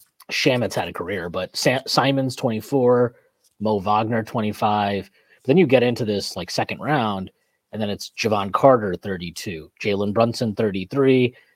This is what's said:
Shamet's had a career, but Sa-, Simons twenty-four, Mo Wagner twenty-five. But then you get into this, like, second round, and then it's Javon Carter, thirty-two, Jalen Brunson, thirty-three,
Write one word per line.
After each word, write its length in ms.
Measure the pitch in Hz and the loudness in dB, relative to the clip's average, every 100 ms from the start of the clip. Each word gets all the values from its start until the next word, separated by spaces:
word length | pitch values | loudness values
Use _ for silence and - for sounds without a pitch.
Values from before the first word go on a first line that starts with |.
| _ _ - | _ _ -10
Shamet's 440 | - 147 123 101 | -2 0 2 0
had 140 | - 87 | -4 -6
a 40 | |
career, 380 | 87 87 98 85 | -6 -6 -6 -6
but 260 | 87 92 - | -6 -8 -2
Sa-, 240 | - 131 - | 0 0 0
Simons 500 | - 139 135 131 127 | 0 2 2 -2 -2
twenty-four, 800 | 127 110 - 139 123 123 120 - _ _ _ - | -4 -4 -2 2 4 4 2 -4 _ _ _ -6
Mo 180 | 104 104 | -2 0
Wagner 440 | 98 107 110 117 | 2 0 2 -2
twenty-five. 880 | 110 120 107 104 110 104 101 98 - _ _ _ | -4 -4 -4 -2 0 0 0 -2 -6 _ _ _
But 40 | - | 2
then 100 | 165 | 4
you 100 | 151 | 6
get 160 | 123 | 4
into 220 | 123 117 | 4 0
this, 320 | 107 101 - 92 | -2 -2 -4 -8
like, 140 | 85 | -6
second 300 | - - - | -4 -4 -4
round, 500 | 127 147 110 98 95 _ _ _ _ | -2 0 0 -4 -8 _ _ _ _
and 80 | 107 | -6
then 80 | 104 | -6
it's 220 | 95 - | -6 -10
Javon 420 | - 110 104 98 | -4 -2 0 -2
Carter, 420 | 92 139 127 104 87 | 4 6 6 2 -4
thirty-two, 720 | 101 92 87 - 107 82 73 - | -6 -6 -8 -10 -10 -10 -12 -8
Jalen 320 | 107 101 104 | -4 -2 0
Brunson, 420 | 104 117 117 117 | 2 0 0 -4
thirty-three, 800 | 104 107 95 92 139 135 131 127 - _ | -2 -2 -2 -4 2 4 4 2 -2 _